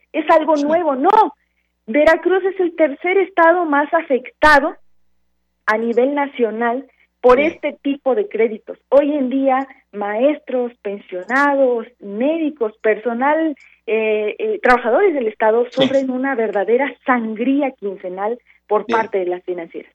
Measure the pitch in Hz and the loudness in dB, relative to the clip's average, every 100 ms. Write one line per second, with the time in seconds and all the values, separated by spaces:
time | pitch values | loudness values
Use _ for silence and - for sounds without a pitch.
0 | _ 302 320 330 311 311 285 330 320 254 | _ -4 2 2 4 0 0 0 0 0
1 | 330 427 359 - _ _ _ _ - 285 | 2 4 2 -2 _ _ _ _ -4 2
2 | 311 320 349 370 381 381 349 - 302 285 | 4 4 2 0 -2 -2 -2 0 0 0
3 | 359 392 381 - 330 359 330 285 294 330 | -2 0 0 2 4 4 2 0 0 -2
4 | 320 247 - - 302 294 302 392 - _ | 0 -4 -4 0 4 6 2 -6 -20 _
5 | _ _ _ _ _ _ - 220 233 233 | _ _ _ _ _ _ -4 -2 -2 0
6 | 262 285 277 269 226 214 233 254 277 _ | 0 0 -4 -4 -4 -2 -4 -4 -8 _
7 | _ _ 247 254 311 - 302 - 285 285 | _ _ 2 4 2 -2 -8 -6 -6 -4
8 | 269 214 202 214 226 220 - - - 269 | -2 -2 -2 -2 -2 -4 -14 -18 2 4
9 | 294 294 254 269 269 262 269 - _ 202 | 4 0 -2 0 0 0 -2 -12 _ -10
10 | 202 214 269 294 - 254 240 240 202 202 | -6 0 0 0 -4 -6 -6 -8 -10 -10
11 | - 180 185 262 285 277 262 240 220 _ | -10 -12 -4 0 2 2 2 0 -6 _
12 | 202 202 269 330 302 - 214 - 220 208 | -12 -4 -2 -2 -4 -4 -6 -4 -2 -2
13 | 240 233 277 311 320 277 - _ - 220 | -2 -2 0 0 -2 -4 -14 _ -4 -2
14 | 220 214 214 - 220 208 247 247 247 262 | 0 -2 -4 -4 -6 -2 2 2 2 2
15 | 403 285 220 - 220 226 240 262 262 269 | 2 0 -4 -2 0 2 0 0 0 0
16 | 262 254 269 240 220 196 190 247 277 - | -2 -4 -4 -2 -2 -2 0 0 -2 -6
17 | - 247 220 214 247 277 269 262 202 185 | -2 -2 -2 -4 -2 0 -2 -6 -10 -10
18 | 185 185 208 240 _ _ - 208 202 226 | -10 -6 -6 -8 _ _ -4 -2 0 -2
19 | 208 196 180 180 - 175 170 156 - | -2 -4 -4 -6 -8 -10 -10 -14 -18